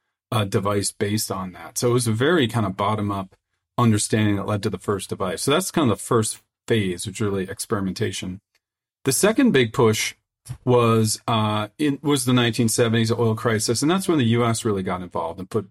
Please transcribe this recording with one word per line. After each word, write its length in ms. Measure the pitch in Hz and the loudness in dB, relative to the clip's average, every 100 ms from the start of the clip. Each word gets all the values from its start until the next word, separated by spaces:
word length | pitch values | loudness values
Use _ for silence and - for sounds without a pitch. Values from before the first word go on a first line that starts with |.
| _ _ _ | _ _ _
a 140 | 110 | -4
device 480 | 101 107 98 104 95 | -2 -2 0 -2 -4
based 380 | - 104 107 - | -4 -2 -2 -4
on 220 | 95 95 | -6 -8
that. 260 | 90 - - | -12 -12 -4
So 120 | 123 | 0
it 40 | |
was 120 | 123 117 | 2 0
a 60 | |
very 340 | 110 139 175 117 | 0 2 2 2
kind 200 | 113 101 | 0 -2
of 100 | 92 | -2
bottom-up 600 | 101 107 101 98 95 _ _ _ _ - | -2 0 -2 -4 -8 _ _ _ _ 0
understanding 580 | 120 104 - 113 107 101 | 2 2 2 2 2 0
that 100 | 98 | -2
led 160 | 107 | -2
to 60 | 104 | -2
the 80 | 95 | -4
first 300 | - 98 - | -4 -4 -4
device. 340 | 92 95 82 | -6 -4 -4
So 80 | - | 0
that's 200 | 151 185 | 0 0
kind 200 | - 135 | 0 0
of 80 | 98 | 0
the 60 | |
first 380 | - 120 107 - _ _ - | 0 0 0 -4 _ _ -2
phase, 380 | 117 95 87 - | 0 0 -4 -8
which 100 | 92 | -4
is 40 | |
really 300 | 107 98 92 | -4 -2 -6
experimentation. 920 | - - 107 95 92 104 95 95 92 - _ _ _ _ _ | -8 -6 -4 -4 -4 -4 -4 -8 -12 -16 _ _ _ _ _
The 80 | - | -4
second 380 | 127 196 220 254 | 0 2 4 4
big 220 | 139 117 | 4 2
push 420 | - 113 107 - - _ _ - - | 2 2 2 -2 -8 _ _ -16 -6
was, 560 | - 123 117 113 110 - - | 2 4 4 4 2 -2 -2
uh, 420 | 113 107 107 107 - | -2 0 -2 -4 -2
it 260 | 151 139 | -2 0
was 200 | 151 143 | 0 0
the 80 | 123 | 2
nineteen 360 | 127 117 113 117 | 2 2 2 0
seventies 420 | - 117 113 113 | 2 2 2 2
oil 240 | 113 117 | 2 0
crisis, 480 | 110 120 107 - 113 | 0 0 0 0 0
and 80 | 143 | 2
that's 160 | 190 190 | 0 2
when 100 | 160 | 2
the 60 | 117 | 2
U 180 | 117 | 2
S 200 | 120 113 | 2 0
really 200 | 117 98 | 0 -2
got 180 | 95 90 | -2 -6
involved 380 | 90 - 82 85 | -6 -6 -6 -8
and 100 | 95 | -6
put 200 | 113 95 | -4 -4